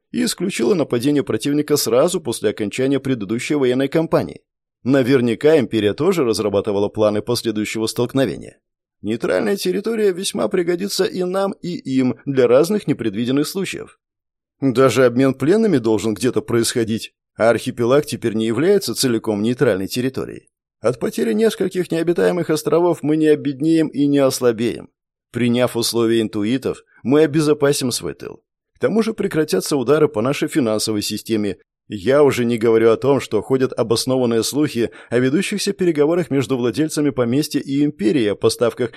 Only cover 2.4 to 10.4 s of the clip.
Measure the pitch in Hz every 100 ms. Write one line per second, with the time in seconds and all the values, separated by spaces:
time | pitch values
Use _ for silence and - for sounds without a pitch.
2.4 | 107 104 104 - 135 135 135 127 98 117
3.4 | - 147 127 123 135 160 165 160 85 -
4.4 | _ _ _ _ 120 135 120 135 120 110
5.4 | 147 160 110 110 101 95 165 175 123 107
6.4 | 107 - - 101 101 110 104 104 110 120
7.4 | 117 107 104 113 110 - 123 135 120 62
8.4 | 55 - _ _ _ _ 98 113 - 180
9.4 | 208 196 185 185 226 226 208 175 190 214